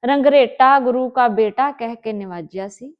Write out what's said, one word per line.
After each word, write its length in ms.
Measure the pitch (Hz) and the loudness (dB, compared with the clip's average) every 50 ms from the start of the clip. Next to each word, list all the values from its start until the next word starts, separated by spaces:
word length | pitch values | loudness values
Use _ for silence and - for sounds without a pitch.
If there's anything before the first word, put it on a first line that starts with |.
| - | -2
ਰੰਗਰੇਟਾ 720 | 240 277 285 254 285 277 285 262 220 - - 254 262 277 277 | -2 -2 2 2 4 4 4 2 2 2 2 4 4 4 4
ਗੁਰੂ 300 | 254 247 240 254 254 254 | 2 0 -2 -2 -4 -4
ਕਾ 180 | 254 254 247 | 0 0 0
ਬੇਟਾ 440 | 240 208 208 220 208 202 - 262 285 | 0 2 0 0 0 0 -2 -4 -4
ਕਹਿ 240 | 277 277 233 226 233 | -4 -8 -10 -10 -10
ਕੇ 180 | 233 _ 220 214 | -10 _ -10 -8
ਨਿਵਾਜਿਆ 540 | 208 196 190 180 175 165 151 - 190 190 | -8 -10 -10 -12 -14 -14 -12 -12 -12 -12
ਸੀ 280 | 202 196 _ 240 277 320 | -12 -14 _ -20 -20 -20